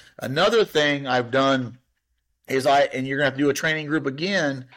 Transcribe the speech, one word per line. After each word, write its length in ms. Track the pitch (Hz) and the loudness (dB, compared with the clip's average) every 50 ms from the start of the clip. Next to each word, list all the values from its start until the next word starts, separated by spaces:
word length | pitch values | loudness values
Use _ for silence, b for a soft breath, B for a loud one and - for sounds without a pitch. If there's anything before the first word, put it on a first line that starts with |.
| b b b b | b b b b
Another 460 | - 127 131 156 180 220 233 226 202 | -8 -6 -2 0 2 2 4 2 2
thing 440 | - - 156 147 147 143 143 139 131 | 2 2 2 2 2 0 -2 -2 -2
I've 240 | 123 123 120 113 117 | -2 -2 -2 0 0
done 460 | 135 135 135 135 131 127 113 - - _ _ _ _ _ _ _ _ _ _ _ _ _ | 2 2 4 2 0 -2 -4 -10 -16 _ _ _ _ _ _ _ _ _ _ _ _ _
is 180 | - 131 135 127 | -4 -2 0 2
I, 180 | 147 139 143 143 | 4 4 4 4
and 240 | - - 131 131 | 2 0 -4 -4
you're 120 | 135 135 139 | -4 -2 0
gonna 120 | 147 135 | 0 -2
have 40 | 127 | 0
to 80 | 131 147 | 0 0
do 80 | 143 | 0
a 40 | 131 | 0
training 320 | - - 160 156 156 151 | 0 -2 -4 -4 -4 -4
group 200 | 143 151 160 135 | -4 -4 -2 -2
again, 600 | 139 131 143 165 190 202 185 160 143 135 131 127 B B | -4 -6 -4 -6 -2 -2 -2 -2 -2 -4 -6 -10 B B